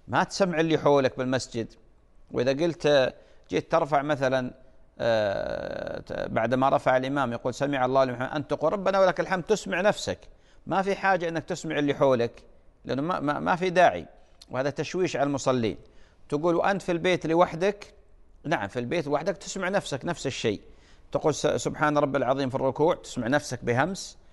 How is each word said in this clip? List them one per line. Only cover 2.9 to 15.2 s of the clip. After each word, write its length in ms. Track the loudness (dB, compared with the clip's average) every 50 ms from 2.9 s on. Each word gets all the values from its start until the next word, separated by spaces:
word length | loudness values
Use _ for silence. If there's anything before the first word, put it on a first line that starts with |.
| 6 6 4 2 -2 -8 -20 _ -20 -20 -12 -4
جيت 220 | -4 -4 -2 2
ترفع 300 | 0 0 2 2 0 0
مثلًا، 520 | 2 0 0 0 2 0 0 0 -2 -4 -8 -12 -20 -20 -20 -20 -20 -20 _ -4
آه، 1000 | 0 0 2 2 2 0 -2 -2 -4 -4 -6 -6 -6 -8 -8 -8 -8 -8 -10 -10
ت-، 280 | -10 -10 -6 -6 -6 -4
بعد 240 | -2 -2 0 0 2
ما 140 | 2 2 2
رفع 280 | 2 2 2 2 2
الإمام 360 | 2 0 -2 -2 -2 -2 -2
يقول: 220 | -4 -4 -6 -6 -4
"سمع 300 | -2 -2 -2 0 0 0
الله 200 | 2 2 2 2
لمن 120 | 2 0
حمده"، 200 | -4 -6 -6 -6
أنت 140 | -8 -4 -4
تقول: 220 | -4 -2 0 -2
"ربنا 280 | -2 0 -2 0 2 4
ولك 200 | 4 4 2 0
الحمد"، 220 | -2 -2 -2 -4
تسمع 380 | 0 0 -2 -2 0 -4 -2 2
نفسك. 380 | 2 2 0 0 -4 -6 -8 -8 -10 -20 -20 _ _ -20 -20 -18 _
ما 160 | -4 -2 -2
في 120 | 0 0 -2
حاجة 340 | 0 2 2 2 2 0 -2
أنك 160 | -4 -4 -4
تسمع 340 | -6 -8 -6 -6 -4 -2 0
اللي 160 | 0 0 2
حولك، 480 | 4 4 4 4 4 2 -2 -4 -10 -20 -20 -20 -20 _ -20 _ _ _
لأنه 180 | -6 -4 -2
ما، 180 | -2 -2 -4 -2
ما، 180 | -2 -2 -2 -2
ما 180 | 0 0 0
في 140 | 0 0 0
داعي، 360 | 4 6 6 6 4 2 -8 -12 -18 -20 -20 _ -20 _ -18 -8
وهذا 200 | -6 -4 -2 -2
تشويش 460 | -2 -4 -6 -4 -2 -2 -2 -2 0
على 100 | -2